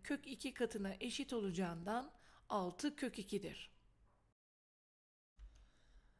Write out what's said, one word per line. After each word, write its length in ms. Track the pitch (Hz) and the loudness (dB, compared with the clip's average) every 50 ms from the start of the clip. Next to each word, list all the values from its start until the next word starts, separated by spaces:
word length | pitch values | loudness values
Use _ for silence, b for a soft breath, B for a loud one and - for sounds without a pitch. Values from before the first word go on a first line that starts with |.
| - | 0
kök 240 | - 285 277 - | 0 0 0 0
iki 260 | 269 269 - - 262 233 | -6 -6 -2 -2 -4 4
katına 400 | - 240 226 - 214 196 196 190 - | 4 4 4 4 0 -2 -2 -2 -2
eşit 340 | 254 240 - - 269 - 254 | -2 -2 -2 -2 0 0 2
olacağından 800 | 226 202 190 170 185 190 170 170 165 170 202 226 247 262 311 - B B B B B B - | 2 2 2 4 2 2 2 0 -2 0 0 0 0 0 -2 -10 B B B B B B 0
altı 460 | 214 202 180 180 185 - 285 294 294 | 2 2 2 2 0 2 0 0 2
kök 240 | - 277 233 - 226 | 2 0 0 0 -4
ikidir. 520 | 190 - 208 196 190 - - - - - - - - - - - - - - - - _ _ _ _ _ _ _ _ _ _ _ _ _ _ _ _ _ _ _ _ _ _ - - b b b b b b b b b b b b b b | -4 0 0 0 0 -2 -6 -8 -12 -14 -16 -20 -20 -20 -20 -20 -20 -20 -20 -20 -20 _ _ _ _ _ _ _ _ _ _ _ _ _ _ _ _ _ _ _ _ _ _ -14 -14 b b b b b b b b b b b b b b